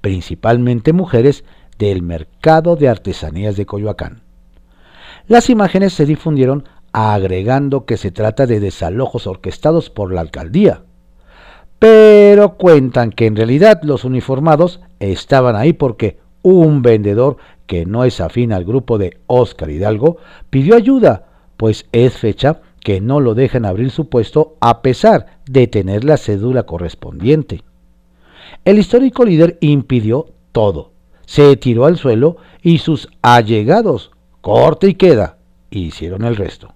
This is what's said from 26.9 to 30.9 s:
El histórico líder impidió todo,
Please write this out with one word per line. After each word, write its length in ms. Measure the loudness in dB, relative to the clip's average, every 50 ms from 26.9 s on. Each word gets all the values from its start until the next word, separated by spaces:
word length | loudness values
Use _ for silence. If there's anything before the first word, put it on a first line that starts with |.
| -12 -14 -18 -18 -14 -6 0 0 0 0 0 -6 -12 -14 -14 _ _ _ _ _ _ _ _ _ _ _ _ _ _ _ -20 -20 -20 -6 0
El 140 | 2 2 2
histórico 480 | 2 2 2 2 2 2 2 2 2
líder 320 | 2 4 2 2 2 0 -2
impidió 680 | 0 0 0 0 0 -2 -2 -2 -2 -2 -4 -4 -6 -10 -18 _ _ _ _
todo, 400 | -2 -2 -2 -2 -4 -10 _